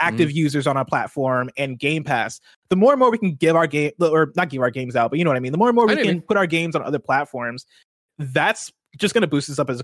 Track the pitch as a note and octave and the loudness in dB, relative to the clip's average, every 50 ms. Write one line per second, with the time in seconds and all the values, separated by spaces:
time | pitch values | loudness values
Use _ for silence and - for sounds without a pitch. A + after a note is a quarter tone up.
0 | D#3+ E3+ - - E3+ D3 C#3+ E3 D#3 D3 C3+ D3 C3+ D3+ C3+ C3+ B2+ - - C3 | -2 -2 2 0 0 0 2 0 0 0 0 0 0 0 0 0 -2 -2 -2 -2
1 | - - - C#3+ C3+ C3 B2+ B2+ B2+ C3 - C3+ C#3 C3+ B2+ A#2 - C#3+ D#3 D#3+ | -4 -4 -4 -4 -2 0 0 0 -2 -4 -6 -6 -6 -6 -6 -4 -2 -2 -2 -2
2 | C#3+ - - A#2 G#2+ G2 - - _ _ _ _ _ _ F#3+ F#3 G#3 C4 C#4+ C4 | -2 -2 -2 -2 -2 -4 -8 -14 _ _ _ _ _ _ 0 4 4 4 6 6
3 | B3+ A#3+ A3+ A#3 G#3 F#3 D#3 C3 - D#3+ E3 E3 E3 D3+ C#3 D3 D3 D3 - - | 4 2 2 2 -2 -4 -2 2 2 4 4 4 2 2 0 -2 -2 -2 -2 0
4 | F3 D#3+ D3+ D#3+ D#3 C#3 - F3 F3+ D3+ C3+ C3 B2 B2 A#2+ C3 B2+ B2 A#2 A#2+ | 0 2 4 2 2 2 0 -2 -2 -2 -2 -2 -2 -2 -2 -4 -8 -2 0 0
5 | A#2 A#2 C#3 D#3 F3 D#3+ C3+ B2+ B2+ B2+ C#3+ E3+ A3 B3 A#3+ A#3 A#3 G#3+ A3 D4+ | 0 0 0 0 0 2 0 0 -2 -4 0 2 2 2 4 4 4 4 2 2
6 | A#3+ G3 F#3 E3+ - - G#3+ G3+ F#3+ E3+ D#3+ E3 E3+ E3 D#3 D#3 - - D3 C#3 | 2 0 -2 -2 -2 -2 0 0 0 0 0 -2 -2 -2 -4 -4 -4 -2 -4 -4
7 | - - C3 C#3 D3 - - B2 A#2+ A#2 A#2+ B2+ - _ _ _ _ _ _ _ | -2 -2 -2 -2 -2 -4 -8 -8 -8 -8 -8 -10 -16 _ _ _ _ _ _ _
8 | _ _ _ - D3 C3 C3 D3+ D#3 G3+ A3 - - - - _ _ _ _ - | _ _ _ -12 -10 -4 -2 0 0 0 -2 -4 -8 -16 -18 _ _ _ _ -4
9 | G#3 G3+ - A#3 G#3 D#3 D3 C#3+ C3 - C#3 C#3+ C#3+ C3+ B2+ A#2+ | -4 0 2 2 0 2 0 -2 -2 -2 -4 -4 -2 -2 -4 -8